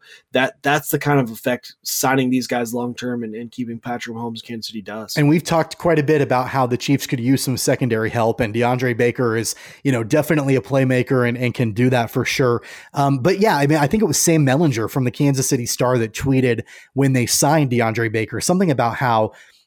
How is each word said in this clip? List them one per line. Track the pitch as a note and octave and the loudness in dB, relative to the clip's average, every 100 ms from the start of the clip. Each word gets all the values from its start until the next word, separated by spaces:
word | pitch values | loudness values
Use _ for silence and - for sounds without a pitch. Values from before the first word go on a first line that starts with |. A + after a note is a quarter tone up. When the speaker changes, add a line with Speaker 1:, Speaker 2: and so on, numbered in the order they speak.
| - - _ | -14 -20 _
Speaker 1:
that, | B2+ C3 - | -2 -2 -2
that's | C#3 D3 - | -2 -2 0
the | D3 | -4
kind | D3 D3 | 0 0
of | A#2+ | 0
effect | A2 - B2 - - | -4 -6 -6 -8 -16
signing | - - C3+ C3+ B2+ | -8 -4 0 0 2
these | B2+ A#2 | 0 -2
guys | B2 A#2 | -4 -4
long-term | A#2+ B2 A#2+ B2 A#2+ | -6 -8 -8 -8 -6
and, | A2+ G#2+ | -8 -10
and | A#2 | -12
keeping | - A#2 A#2 | -10 -10 -10
Patrick | - A#2+ A#2+ A2+ | -10 -10 -10 -8
Mahomes | A#2 A2+ | -8 -10
in | - | -12
Kansas | A#2 - | -12 -12
City | A2 | -12
does. | G2+ G#2+ G#2 - | -12 -12 -6 0
Speaker 2:
And | D3 | 2
we've | E3 | 2
talked | - E3 D#3 - | 0 -2 -2 -4
quite | F3 D#3+ | 0 2
a | |
bit | C#3+ D#3 | 2 2
about | C#3+ B2+ B2+ | 2 0 0
how | C3 B2+ | 0 0
the | A#2+ | 0
Chiefs | - C#3 - | 0 -2 -2
could | B2+ | -4
use | A#2 C3+ | 0 0
some | - A#2+ | 0 -2
secondary | - C3 B2+ A2 A2 | 0 0 0 0 0
help, | A#2 A2+ A2+ | 0 0 0
and | A2+ | -2
DeAndre | A2 A#2+ B2+ B2+ A#2 | 0 0 0 0 0
Baker | A#2+ A2+ A#2+ A2+ | 0 0 0 0
is, | G#2+ - - - | -4 -8 -14 -6
you | C#3 | -2
know, | B2 | 0
definitely | A2 D3+ D3 D#3 C#3 C3 | 2 0 2 0 2 0
a | |
playmaker | - C3+ C3 B2+ A#2+ C3 A#2+ | 0 0 2 2 2 2 2
and, | A#2+ | 0
and | B2 | -2
can | - A#2 | -2 -2
do | G#2 B2 | 0 2
that | B2 A2+ | 2 0
for | C3+ A#2+ | -2 -2
sure. | - C3 A#2+ - - - - | 0 2 0 -4 -18 -8 0
Um, | C#3 C#3 | 0 2
but | B2 G3 | 2 2
yeah, | A3 D#3 | 2 2
I | C#3+ | 2
mean, | D#3 | 2
I | C#3+ | 2
think | A3 | 2
it | G#3 | 0
was | D3 | 2
Sam | - D#3+ | 2 4
Mellinger | C3+ C3+ E3+ A2+ G#2 | 4 4 2 0 -2
from | C#3+ | -2
the | B2 | -2
Kansas | - D3 C3+ C3 | 0 2 2 0
City | C3+ A#2 | -2 -2
Star | - B2 B2+ | -2 2 2
that | A2+ | 0
tweeted | - C3+ C3 B2 A2+ - - - C3 | -2 0 2 2 0 -4 -16 -8 0
when | C#3 | 2
they | C3 A#2 | 2 2
signed | - C#3+ D#3+ C#3 | 2 2 2 2
DeAndre | A#2+ A2+ A2 A2+ | 2 0 0 -2
Baker, | A2 A2 A2 | -2 -4 -4
something | - F3+ F#3+ | 0 2 2
about | B2+ A#2 G#2+ | 2 0 0
how | B2+ A2+ A2 - - _ | 0 2 0 -4 -20 _